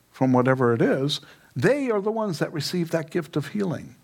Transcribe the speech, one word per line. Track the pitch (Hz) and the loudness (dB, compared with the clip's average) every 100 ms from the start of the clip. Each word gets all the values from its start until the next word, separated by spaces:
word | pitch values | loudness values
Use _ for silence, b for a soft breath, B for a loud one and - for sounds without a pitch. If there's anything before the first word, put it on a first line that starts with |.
| _ | _
from | - 131 | -2 2
whatever | 127 127 131 120 | 4 4 4 2
it | 113 | 4
is, | 226 156 143 - B B B - | 2 2 -2 -4 B B B 0
they | 170 285 254 | 2 2 0
are | 208 | 0
the | 208 | -2
ones | 220 214 156 | -2 -4 -4
that | 160 | -4
receive | 156 - 180 165 | -4 -4 -4 -2
that | 165 156 | -4 -2
gift | 175 160 151 | -6 -4 -6
of | 143 | -4
healing. | 208 190 110 - - | -4 -4 -6 -10 -20